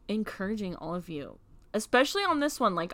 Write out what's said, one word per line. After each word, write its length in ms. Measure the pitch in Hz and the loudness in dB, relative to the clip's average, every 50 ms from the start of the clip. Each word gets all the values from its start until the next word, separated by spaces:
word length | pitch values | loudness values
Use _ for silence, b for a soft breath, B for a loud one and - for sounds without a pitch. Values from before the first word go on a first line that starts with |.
| - - | -6 -4
encouraging 640 | 202 220 214 - - - 190 196 220 214 202 180 175 - | -2 -2 -2 -4 -6 -6 -4 -4 -4 -4 -4 -6 -6 -6
all 180 | - 160 175 | -6 -6 -6
of 140 | 180 170 175 | -6 -6 -6
you, 280 | 160 147 135 - 50 - - - - - - - - | -8 -8 -8 -10 -14 -18 -20 -20 -20 -20 -12 -4 -2
especially 500 | 214 214 - - 247 269 285 - 403 403 | -2 0 4 6 6 6 6 2 0 2
on 160 | 370 320 294 | 2 2 2
this 220 | 285 302 - - | 2 0 0 2
one. 140 | 254 208 180 | 2 2 2
Like, 180 | 170 165 175 | 2 -2 -4